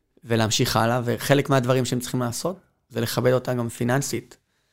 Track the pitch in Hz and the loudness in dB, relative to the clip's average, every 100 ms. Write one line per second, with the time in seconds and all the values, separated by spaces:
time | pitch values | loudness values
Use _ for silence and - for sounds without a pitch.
0 | _ _ - 113 110 - 127 110 113 127 | _ _ -2 0 2 2 0 2 2 0
1 | 117 110 - 143 139 135 123 131 123 123 | -2 -2 2 2 4 2 2 0 0 -2
2 | - 127 120 117 170 185 _ _ _ 113 | -2 -4 -4 -4 -6 -6 _ _ _ -6
3 | 117 - 123 127 123 123 117 - 120 131 | -4 0 2 2 0 -2 -4 -2 0 0
4 | 139 98 - - _ _ _ | -2 -6 -10 -20 _ _ _